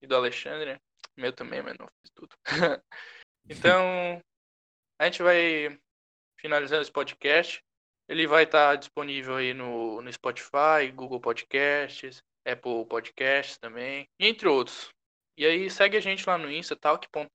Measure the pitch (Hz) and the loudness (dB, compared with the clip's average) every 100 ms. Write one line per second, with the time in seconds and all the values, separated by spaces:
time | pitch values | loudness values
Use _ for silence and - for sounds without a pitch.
0 | 139 127 123 - 143 151 147 135 _ _ | 0 2 2 -2 -8 -8 -8 -10 _ _
1 | - - 127 127 117 135 135 - - _ | -20 -8 -8 -8 -10 -10 -10 -14 -18 _
2 | _ _ - _ - 151 170 135 - - | _ _ -20 _ -6 -2 0 -2 -8 -20
3 | - - - _ - 151 170 185 185 180 | -20 -20 -20 _ -20 0 4 4 2 -2
4 | 175 175 - _ _ _ _ _ _ - | -4 -6 -14 _ _ _ _ _ _ -2
5 | 165 170 180 175 170 156 147 143 _ _ | 0 4 4 6 4 0 -4 -8 _ _
6 | _ _ _ _ 156 147 139 151 143 143 | _ _ _ _ -2 -2 0 0 0 -4
7 | 135 - 143 156 175 - _ _ _ _ | -6 -4 2 2 2 -6 _ _ _ _
8 | - 156 156 160 156 156 147 143 - - | -8 -2 4 6 6 6 6 4 -2 -10
9 | 143 139 131 131 127 131 123 120 113 110 | -8 -8 -6 -4 -4 -4 -6 -6 -6 -8
10 | 123 - 127 120 - 143 151 156 135 131 | -12 -8 -8 -8 -4 2 4 4 2 -4
11 | 127 123 120 113 - 135 143 143 139 - | -8 -4 -4 -4 -2 0 2 0 -2 -10
12 | 135 123 _ _ 123 123 123 117 113 113 | -16 -18 _ _ -8 -6 -4 -4 -4 -6
13 | 113 - 135 139 139 - 117 117 127 139 | -6 -4 0 0 -2 -10 -14 -10 -10 -10
14 | 139 _ 208 226 190 135 120 - - _ | -12 _ 0 2 2 2 2 -6 -18 _
15 | _ _ _ - 151 170 190 - 202 214 | _ _ _ 0 2 2 0 2 2 2
16 | 196 196 190 175 147 151 175 147 151 165 | -2 -4 -2 -2 -2 -8 -8 -2 0 0
17 | - 156 147 | -2 -10 -10